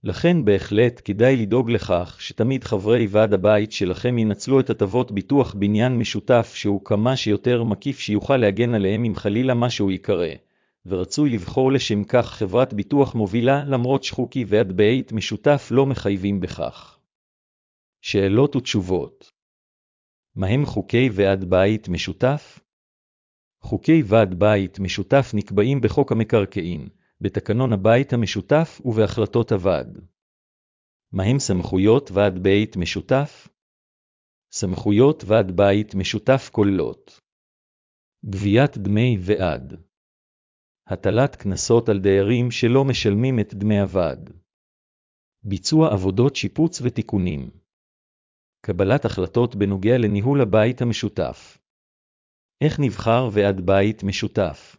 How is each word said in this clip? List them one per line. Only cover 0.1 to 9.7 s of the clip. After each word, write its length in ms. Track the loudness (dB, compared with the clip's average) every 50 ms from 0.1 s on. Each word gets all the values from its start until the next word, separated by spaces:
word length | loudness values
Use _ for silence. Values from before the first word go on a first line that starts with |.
| -8 0 2 2 2 4 4
בהחלט 560 | 2 2 2 0 -2 2 2 2 2 0 -4 _
כדאי 300 | -8 0 2 4 4 4
לדאוג 360 | 2 0 0 0 0 2 0
לכך 460 | -2 -2 0 0 -2 -2 -2 -4 -12 -16
שתמיד 440 | -16 -16 -4 -2 -2 -2 -2 -4 -4
חברי 440 | -4 -4 -2 0 2 2 2 2 2
ועד 240 | 2 2 4 4 2
הבית 380 | 2 4 4 2 2 0 -2
שלכם 460 | -4 -4 -2 -2 -2 -2 -2 -2 0
ינצלו 420 | 0 0 0 -2 -4 -2 2 2 2
את 100 | 2 2
הטבות 420 | 0 -2 -2 0 0 -2 -2 -2
ביטוח 420 | -4 -6 -4 _ 2 2 2 0 -2
בניין 440 | -2 0 0 2 2 2 0 0
משותף 540 | -2 -2 -4 -6 -8 0 2 2 2 2 -2 -8
שהוא 300 | -6 -2 -2 -2 -2 -2
כמה 320 | -2 -2 0 0 0 0
שיותר 460 | -2 0 -2 -2 0 0 0 0 0 0
מקיף 360 | -2 -4 -4 -4 -8 -8 -6
שיוכל 380 | -6 -4 -4 -4 0 0 0
להגן 360 | 2 2 0 2 0 -2 0 0
עליהם 300 | 0 0 0 0 0 -2
אם 100 | -4 -4
חלילה 380 | -4 -4 -2 -2 0 0 0 0
משהו 380 | 0 0 -2